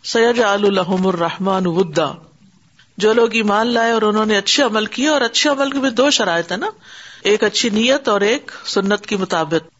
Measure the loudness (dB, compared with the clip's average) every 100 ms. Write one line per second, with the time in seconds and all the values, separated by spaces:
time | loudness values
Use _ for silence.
0 | -2 0 2 2 0 2 2 0 -2 0
1 | 0 0 -4 -2 -2 0 0 0 0 0
2 | -2 -6 -20 _ -20 _ _ _ _ -2
3 | 2 4 2 2 2 2 2 0 0 2
4 | 2 0 2 0 0 0 2 0 -4 -2
5 | 0 2 0 0 0 0 -2 -2 -2 2
6 | 2 2 0 -2 -4 -6 -6 -10 -20 -20
7 | -20 -6 -2 0 0 0 -2 0 0 0
8 | 2 2 2 0 -6 -16 -4 -2 0 -2
9 | -2 -6 -2 -2 0 -2 -4